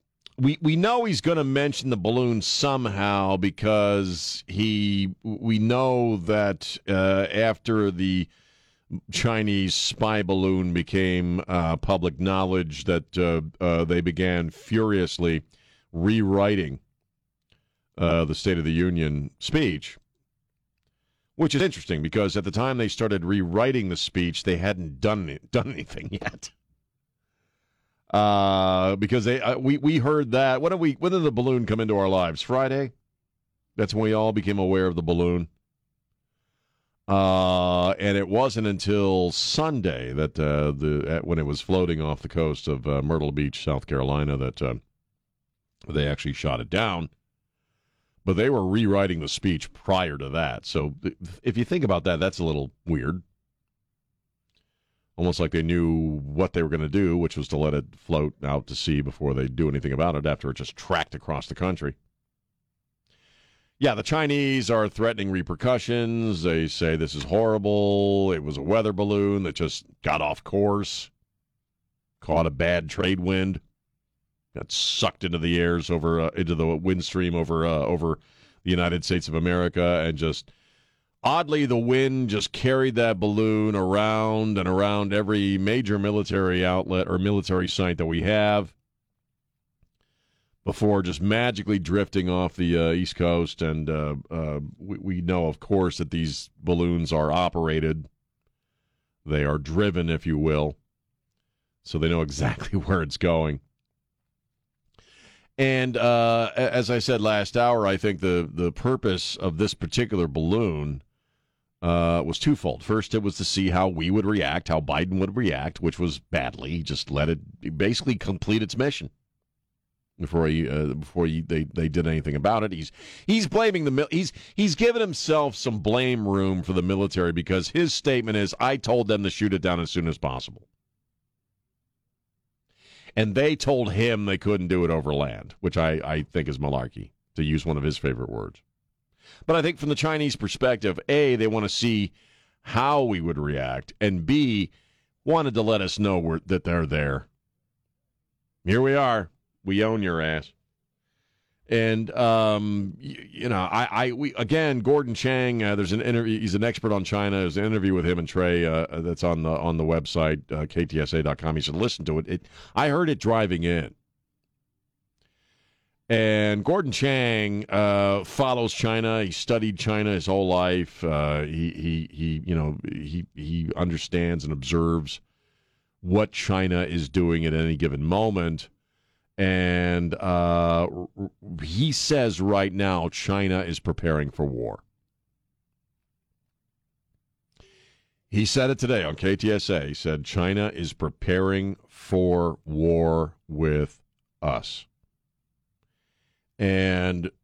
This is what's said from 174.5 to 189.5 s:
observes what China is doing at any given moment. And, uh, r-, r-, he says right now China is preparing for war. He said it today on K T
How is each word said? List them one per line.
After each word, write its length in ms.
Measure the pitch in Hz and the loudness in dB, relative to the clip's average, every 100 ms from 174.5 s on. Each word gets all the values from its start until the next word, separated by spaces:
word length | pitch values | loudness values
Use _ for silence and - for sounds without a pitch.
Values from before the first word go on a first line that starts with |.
observes 680 | 73 65 85 82 82 71 - _ _ _ _ _ _ _ _ | -6 -2 0 2 0 -4 -12 _ _ _ _ _ _ _ _
what 280 | 90 98 107 | 0 2 2
China 520 | - - 95 92 90 | -2 -2 0 2 0
is 260 | 90 87 71 | 0 -2 -2
doing 380 | 90 85 82 80 | 2 2 2 2
at 80 | |
any 200 | 80 82 | 2 0
given 300 | 78 82 69 | 0 -2 0
moment. 640 | 78 95 113 95 85 80 - _ _ _ _ _ _ - | 0 2 2 0 -2 -4 -8 _ _ _ _ _ _ -2
And, 760 | 98 92 90 90 90 87 87 | 0 2 2 2 2 0 -2
uh, 720 | - 95 90 87 85 85 85 87 | -2 0 2 2 2 2 2 0
r-, 220 | 87 90 - | -4 -12 -10
r-, 120 | 98 - - 110 | -12 -12 -14 -12
he 280 | 78 90 156 | -6 -2 0
says 480 | 131 - 147 117 82 | 0 0 2 2 0
right 340 | 98 101 98 | 2 4 2
now 360 | 95 98 90 85 | 2 0 0 -2
China 540 | - - 98 98 92 | -4 -2 0 2 0
is 180 | 87 82 | -2 -4
preparing 500 | - 78 85 78 71 | -4 -2 0 0 -2
for 140 | - | -2
war. 360 | 73 62 58 50 _ _ _ _ _ _ _ _ _ _ _ _ _ _ _ _ _ _ _ _ _ _ _ _ _ _ _ _ - _ _ _ _ _ _ | -4 -4 -6 -10 _ _ _ _ _ _ _ _ _ _ _ _ _ _ _ _ _ _ _ _ _ _ _ _ _ _ _ _ -20 _ _ _ _ _ _
He 140 | 104 | 0
said 240 | 104 135 131 | 2 2 2
it 100 | 131 | 2
today 260 | 123 117 | 0 0
on 100 | 78 | 0
K 220 | 76 92 98 | -2 0 2
T 140 | 107 | 2